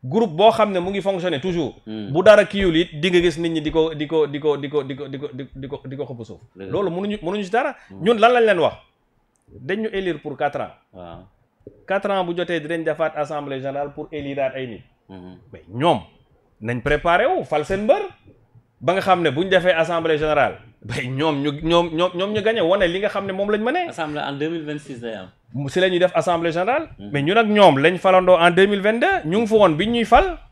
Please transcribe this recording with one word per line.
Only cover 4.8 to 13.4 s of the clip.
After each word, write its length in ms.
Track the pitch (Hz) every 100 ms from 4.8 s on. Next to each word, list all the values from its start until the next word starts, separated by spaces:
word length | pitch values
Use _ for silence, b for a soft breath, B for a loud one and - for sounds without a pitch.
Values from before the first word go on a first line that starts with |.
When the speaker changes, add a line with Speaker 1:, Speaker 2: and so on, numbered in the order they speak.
Speaker 1:
di 120 | 135 143
ko, 120 | 139
di 100 | 135
ko, 80 | 143
di, 100 | 131 135 -
di 120 | 135
ko, 140 | 143 139
di 100 | 135
ko 60 | 131
xëpp 180 | 123 110
suuf. 160 | 90 - 90
Speaker 2:
Dëgg 120 | 95
la. 40 |
Speaker 1:
Loolu 180 | 165 196
mënuñu, 260 | 170 202 208
mënuñu 220 | - 208
ci 60 | 190
dara. 240 | 226 285 - -
Speaker 2:
Hmm. 140 | 98
Speaker 1:
Ñun 140 | 185 233
lan 120 | 226
lañ 120 | 247 226
leen 140 | 185
wax? 160 | 135 - _ _ _ _ _ _ _
Dañ 300 | - 127 202
ñu 80 | 220
élire 260 | 196 190 151
pour 160 | 151 135
quatre 240 | 147 143
ans. 120 | 101 - _
Speaker 2:
Waaw. 260 | 92 87 85 92 _ _ _ - _ -
Speaker 1:
Quatre 220 | 196 202
ans 120 | 196
bu 120 | 175 175
jotee, 220 | 175 170
dinañ 240 | 151 165
defaat 300 | 160 151 156 151
assemblée 440 | 143 151